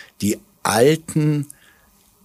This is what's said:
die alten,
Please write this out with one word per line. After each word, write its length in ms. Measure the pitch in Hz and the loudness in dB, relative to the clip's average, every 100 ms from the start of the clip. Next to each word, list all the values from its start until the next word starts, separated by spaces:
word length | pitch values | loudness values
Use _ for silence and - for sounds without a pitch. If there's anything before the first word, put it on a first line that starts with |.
| - _ | -20 _
die 180 | 202 - - _ | -4 -4 -8 _
alten, 840 | - 104 131 160 - 160 151 147 143 - _ _ _ _ _ _ | -4 2 2 2 -2 -2 0 -2 -6 -14 _ _ _ _ _ _